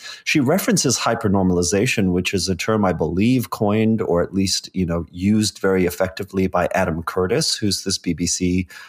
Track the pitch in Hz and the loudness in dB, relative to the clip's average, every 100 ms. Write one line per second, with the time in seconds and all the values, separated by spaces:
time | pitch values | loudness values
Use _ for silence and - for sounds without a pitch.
0 | - - - 156 131 185 - 196 139 117 | -10 -10 -2 0 2 2 2 2 2 0
1 | 123 117 104 98 92 90 87 98 123 - | 0 0 2 2 4 2 2 2 2 2
2 | 95 90 90 98 85 87 - 110 98 85 | 2 0 0 -2 -2 -2 0 2 2 0
3 | 78 87 113 127 110 - 104 107 110 110 | -2 2 2 2 -2 -2 0 2 2 2
4 | - 85 90 95 95 - - 92 85 85 | 0 0 0 0 0 -2 -6 -4 -2 -2
5 | 78 90 98 107 107 - 98 95 87 - | -6 -2 2 2 0 0 0 2 2 0
6 | 90 - 95 95 92 90 87 92 92 82 | -4 -4 -6 -2 0 0 0 0 0 -2
7 | - 92 92 123 160 - 104 - 98 90 | -4 -2 0 0 -2 -2 -2 -4 -4 -4
8 | - 82 87 - 90 92 90 - | -4 -4 -2 -2 0 0 -2 -10